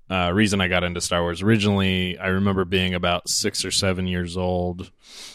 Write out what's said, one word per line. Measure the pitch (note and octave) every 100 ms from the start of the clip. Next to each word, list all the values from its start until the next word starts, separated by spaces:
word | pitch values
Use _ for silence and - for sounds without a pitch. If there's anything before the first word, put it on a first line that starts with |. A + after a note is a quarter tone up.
| -
uh, | F#2 F2
reason | F#2+ G#2+ G2
I | F2+
got | F2+
into | F2 F2
Star | - F2
Wars. | E2+ E2+
Originally, | G2+ A2+ G#2 G2 F#2+ F#2 F#2 F2+
I | F#2+
remember | F#2+ G2+ F#2+ F2
being | F#2+ F#2
about | F2+ F2+ F2 -
six | - G#2+ -
or | F#2
seven | - F#2+ F#2 F#2
years | F2+ F2 F#2
old, | F2+ F2+ F2+ F2+ - _ - - -